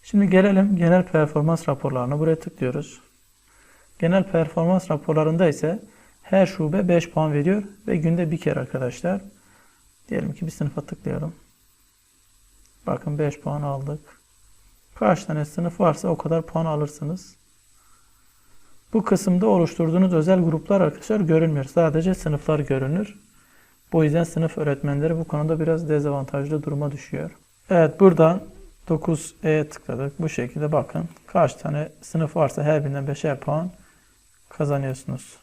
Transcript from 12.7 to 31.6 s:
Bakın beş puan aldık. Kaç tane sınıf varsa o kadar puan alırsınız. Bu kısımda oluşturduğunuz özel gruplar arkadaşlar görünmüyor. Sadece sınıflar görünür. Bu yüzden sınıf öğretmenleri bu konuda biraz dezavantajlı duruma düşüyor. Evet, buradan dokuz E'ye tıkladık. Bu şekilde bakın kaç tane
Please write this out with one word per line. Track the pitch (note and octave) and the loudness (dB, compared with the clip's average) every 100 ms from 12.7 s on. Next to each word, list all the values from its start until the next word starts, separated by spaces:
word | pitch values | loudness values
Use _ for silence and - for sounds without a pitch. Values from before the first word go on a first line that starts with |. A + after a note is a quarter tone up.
| _ - | _ -8
Bakın | - - D3 | -6 -6 -4
beş | D3 C#3 | -4 -4
puan | - D3 | -8 -6
aldık. | C#3+ C#3 C#3 D3+ - _ _ _ _ _ _ _ _ - | -6 -6 -8 -10 -14 _ _ _ _ _ _ _ _ -2
Kaç | G#3+ E3 - | 2 2 0
tane | D3+ D3 | -4 -4
sınıf | - E3+ - | -4 -6 0
varsa | F3 D#3 E3 | 0 2 -4
o | D#3+ | -4
kadar | D#3 D#3+ D#3+ | -2 -2 -2
puan | E3 E3 | -4 -2
alırsınız. | D3+ D3 - D3 F#3 - _ _ _ _ _ _ _ _ _ _ _ _ - - - _ | -2 -4 -6 -8 -8 -12 _ _ _ _ _ _ _ _ _ _ _ _ -20 -20 -20 _
Bu | A3 | -2
kısımda | - F#3+ - F3+ A3 | 2 0 2 0 2
oluşturduğunuz | G3 D#3+ - D#3+ E3+ F#3+ | 2 2 0 0 2 2
özel | E3+ D#3 F#3 | 2 2 2
gruplar | E3 D#3+ - G3+ | 2 -2 0 2
arkadaşlar | D#3+ - - G#3+ | 2 -2 -4 -2
görünmüyor. | D#3+ D#3+ E3 D3 C3 | 2 2 2 0 -2
Sadece | - E3 D#3 E3+ | 2 2 2 -2
sınıflar | F#3 D#3+ D3 - D3+ | -2 -2 -4 0 -2
görünür. | C#3 C3+ C3 E3+ G#3 - _ _ _ _ _ _ _ | 0 -2 -2 -4 -4 -10 _ _ _ _ _ _ _
Bu | E3 | 0
yüzden | D3+ D#3+ | 2 2
sınıf | E3+ - D#3+ - | 0 -2 -2 -2
öğretmenleri | D#3 C#3 C#3+ C#3+ D#3 E3 | -2 -2 -2 -2 0 -2
bu | D#3+ | -2
konuda | D3 D#3 D#3+ | -2 -2 0
biraz | D#3 D#3+ D#3+ | 0 -2 0
dezavantajlı | D3+ D3 C#3+ C3 C#3+ C#3 D3+ | 0 0 -4 -4 -6 -4 -4
duruma | D3 C#3+ D3 | -4 -4 -4
düşüyor. | C#3+ - - D#3 - _ _ - | -6 -10 -10 -10 -12 _ _ 0
Evet, | F3+ D#3 - | 4 4 6
buradan | G3 E3+ D#3+ F#3 - - - _ - | 6 8 4 4 -6 -20 -20 _ -4
dokuz | D#3 E3 D#3 - - | -4 -2 -4 -6 -6
E'ye | E3 D#3 D3+ | 0 0 -2
tıkladık. | - - B2 C#3 - | -8 -10 -6 -8 -6
Bu | D#3+ | -6
şekilde | - B2 D3 D3+ | -4 -6 -4 -2
bakın | D3+ D3+ D#3+ E3 - - | -2 -2 -8 -8 -12 -4
kaç | F#3 D3 | 2 2
tane | - | 0